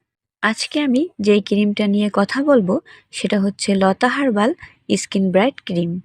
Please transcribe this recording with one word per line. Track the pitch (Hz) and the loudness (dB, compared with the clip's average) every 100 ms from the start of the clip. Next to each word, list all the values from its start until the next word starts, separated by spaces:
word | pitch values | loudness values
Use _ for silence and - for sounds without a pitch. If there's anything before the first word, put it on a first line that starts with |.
| _ _ _ - | _ _ _ -6
আজকে | 208 214 - 302 | -4 -4 -6 -4
আমি | 294 247 359 - | 0 0 -2 -2
যেই | 208 208 | 2 2
ক্রিমটা | - 208 208 208 208 | 2 0 0 0 0
নিয়ে | 202 208 | 0 0
কথা | 196 202 262 | 0 -2 0
বলবো | 294 269 180 240 - - _ | 2 2 2 -2 -4 -20 _
সেটা | - 202 208 | -6 -2 0
হচ্ছে | 196 - - | -2 -4 -2
লতা | 196 190 190 247 | 2 4 4 0
হার্বাল | 269 277 202 220 359 - _ - 202 | 0 0 0 0 -2 -12 _ -4 -4
স্কিন | - 196 190 | -2 -2 0
ব্রাইট | 185 240 - | 2 0 -2
ক্রিম। | - 175 170 180 | -6 -4 -4 -6